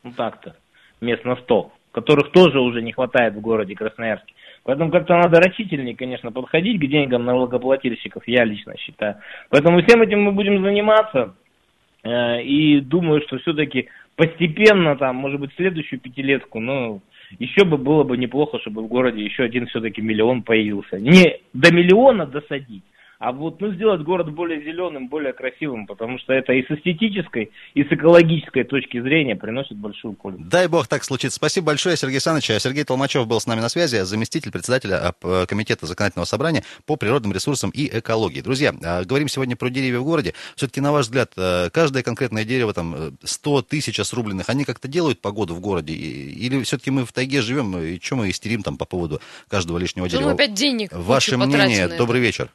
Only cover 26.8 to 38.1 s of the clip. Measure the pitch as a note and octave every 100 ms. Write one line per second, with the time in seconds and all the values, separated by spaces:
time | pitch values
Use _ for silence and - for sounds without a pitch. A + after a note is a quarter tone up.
26.8 | F3+ D#3+ A3 G3 D#3+ A#2+ G#2 - - -
27.8 | C#3+ D#3 D#3 E3+ E3 E3 - B2+ A#2+ C#3
28.8 | - A#2+ B2+ D#3+ C3+ G2 G#2+ A#2+ C#3 G#2
29.8 | G#2 - A#2 G2 G2 F#2 D#2+ E3+ F3+ D#3+
30.8 | C3 C#3+ - C3 C3 - D#3 - D#3 D3
31.8 | F#3 E3 C3+ C3+ - D#3 - G#2+ B2+ C#3
32.8 | C#3+ C3 C#3 C#3+ A2+ A2+ - A2+ A2+ E3+
33.8 | E3+ A#2 F#2 G#2+ B2 E3+ G#2+ F2 G2 B2+
34.8 | G2+ F#2 F2+ - F2 F#2 F2+ G2+ A2 F#2+
35.8 | D#2+ F2+ G2+ - E2+ A2 D3+ D3 - -
36.8 | - D3+ G2+ C#3 G#2 F#2 - C#3 - B2+
37.8 | D3+ A2+ -